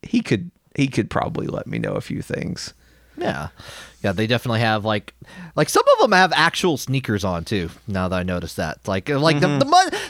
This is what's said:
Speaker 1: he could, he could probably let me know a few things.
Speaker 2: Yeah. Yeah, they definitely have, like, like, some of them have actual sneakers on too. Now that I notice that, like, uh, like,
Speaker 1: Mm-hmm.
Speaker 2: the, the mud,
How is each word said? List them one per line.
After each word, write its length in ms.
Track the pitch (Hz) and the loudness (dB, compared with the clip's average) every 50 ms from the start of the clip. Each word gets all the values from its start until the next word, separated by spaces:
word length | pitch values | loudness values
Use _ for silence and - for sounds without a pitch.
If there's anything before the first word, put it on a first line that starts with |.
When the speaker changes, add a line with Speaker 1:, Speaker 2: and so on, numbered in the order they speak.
Speaker 1:
he 180 | - - - 240 | -8 -2 -2 -2
could, 300 | 220 - 127 98 - 175 - _ _ _ - | 0 0 0 -2 -2 -6 -14 _ _ _ -2
he 120 | - 139 135 | -2 0 0
could 200 | - - 101 - | 0 -2 -2 0
probably 380 | - - - 160 160 - 139 139 | -2 -2 -2 -2 -2 -4 -6 -6
let 180 | - - - | -6 -6 -6
me 140 | - 104 113 | -6 -6 -4
know 140 | 110 101 98 | -4 -4 -4
a 80 | - | -4
few 200 | - - - - | -6 -6 -8 -8
things. 520 | - - - - - - - - - - - _ _ _ _ _ _ _ _ 294 | -6 -6 -6 -6 -6 -6 -8 -8 -10 -14 -16 _ _ _ _ _ _ _ _ -6
Speaker 2:
Yeah. 300 | 349 - - 67 76 - - - - - - - - - - _ | -6 -4 -4 -6 -8 -10 -12 -16 -20 -18 -18 -18 -18 -20 -10 _
Yeah, 100 | - 101 | -2 -2
they 160 | 95 87 110 110 | 0 0 0 0
definitely 320 | 123 117 - 127 113 110 | 0 0 0 -2 0 0
have, 240 | 120 110 110 107 101 | 2 2 0 0 0
like, 300 | 110 107 107 - - - _ - - - - 180 160 - | -2 -2 -2 -4 -8 -16 _ -20 -20 -20 -20 -20 -6 -2
like, 140 | 151 151 - | 0 0 2
some 160 | - 392 494 554 554 | 2 4 6 6 6
of 60 | 453 | 6
them 120 | - 220 | 6 4
have 220 | 202 180 190 170 - | 6 6 4 4 4
actual 400 | 147 156 170 - - - 180 147 | 4 4 4 2 2 0 0 0
sneakers 480 | 123 - - 131 139 - - 107 101 101 | 0 -2 -2 -2 -2 0 0 0 0 0
on 220 | 95 90 85 82 | 0 -2 -2 -2
too. 240 | - 110 98 85 82 - - _ - | -2 -2 -2 -2 -4 -8 -12 _ -6
Now 220 | 101 95 92 90 | -2 -2 -2 0
that 60 | 92 92 | 0 -2
I 60 | 90 | -2
notice 320 | 92 90 90 85 76 - | -2 -2 -4 -4 -6 -6
that, 300 | - 87 80 - - - | -6 -6 -6 -6 -6 -6
like, 240 | - 95 98 - - | -4 -4 -2 -2 -2
uh, 80 | 147 135 | 0 2
like, 180 | 147 165 160 - | 2 4 4 4
Speaker 1:
Mm-hmm. 220 | 139 147 147 139 | 2 2 2 2
Speaker 2:
the, 60 | 269 | 2
the 60 | 277 | 4
mud, 220 | 339 359 381 339 - 427 - - | 4 4 4 4 0 -6 -8 -4